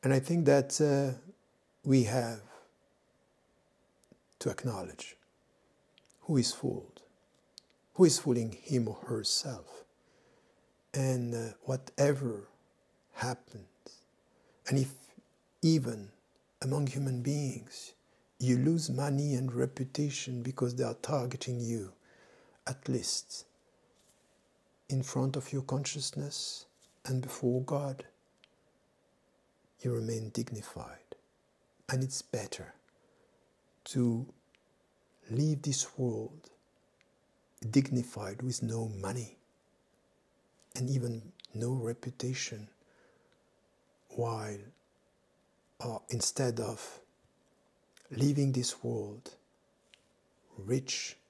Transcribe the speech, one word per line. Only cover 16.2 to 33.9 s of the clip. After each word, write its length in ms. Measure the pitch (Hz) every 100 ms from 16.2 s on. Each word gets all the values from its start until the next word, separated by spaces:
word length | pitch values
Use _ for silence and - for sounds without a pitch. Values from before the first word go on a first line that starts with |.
| _ _ _ _
among 280 | 135 139 139
human 340 | 139 139 123
beings 720 | 123 147 139 123 113 - - - _ _ _ _
you 200 | 127 123
lose 320 | 139 165 151
money 440 | 131 143 139 147
and 200 | 131 131
reputation 880 | 120 131 - 131 - 147 135 - 123
because 320 | 120 131 123
they 100 | 123
are 120 | 120 113
targeting 600 | - 151 123 123 - 120
you, 320 | 117 117 95 - _ - - - - _ -
at 220 | 135 -
least 580 | 127 - - - - - _ _ _ _ _ _ _ _ _ _ _ _ _ _
in 140 | 135
front 340 | 127 135 131 135
of 160 | -
your 100 | 135
consciousness 1040 | 135 127 127 147 135 143 143 - - - - _ _ _ -
and 160 | 127
before 400 | 127 - 127 127
God, 420 | 131 143 143 135 - _ _ _ _ _ _ _ _ _ _ _ _ _ _ _ _ _
you 120 | 127
remain 380 | 117 110 113 110
dignified. 840 | 117 117 110 - - - - _ - _ _ _ _ _ _ -
And 120 | 131
it's 200 | 131 -
better 520 | - 120 98 - 92 - _ _ _ _ _ _ _ _ _ _
to 420 | -